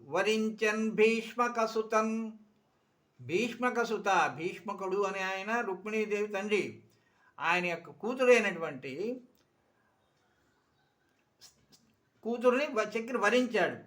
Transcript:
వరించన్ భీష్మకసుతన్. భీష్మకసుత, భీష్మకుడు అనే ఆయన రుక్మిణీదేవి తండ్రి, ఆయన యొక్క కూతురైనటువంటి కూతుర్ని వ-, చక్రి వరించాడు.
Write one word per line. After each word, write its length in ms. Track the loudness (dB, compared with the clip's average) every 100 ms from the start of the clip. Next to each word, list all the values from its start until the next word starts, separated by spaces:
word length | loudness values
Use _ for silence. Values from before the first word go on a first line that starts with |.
| -4
వరించన్ 760 | 0 2 2 0 0 -2 0 -2
భీష్మకసుతన్. 1200 | 4 4 4 -4 -2 -2 0 -2 -2 0 0 0 -2 -6 -12 -20 _ _ _ _ _ _ _
భీష్మకసుత, 880 | -4 0 0 -2 -2 0 -2 -2 2 2 2 0
భీష్మకుడు 640 | -6 -6 -10 -6 -4 0
అనే 200 | 0 -2
ఆయన 300 | -4 -6 -4 -4
రుక్మిణీదేవి 680 | -2 -6 -4 -4 -2 -2 -2
తండ్రి, 360 | -4 0 -2 -2 -8 _ _ _ _ _ -4
ఆయన 260 | 0 2 0
యొక్క 240 | -4 -8
కూతురైనటువంటి 1000 | -10 -6 2 6 6 6 -2 -6 -8 -10 -6 -6 -6 -12 _ _ _ _ _ _ _ _ _ _ _ _ _ _ _ _ _ _ _ _ _ -20 _ _ _ _ _ _ _
కూతుర్ని 420 | -6 2 4 4 0
వ-, 240 | -2 -2
చక్రి 240 | -2 -4 2
వరించాడు. 580 | 4 4 2 2 0 -2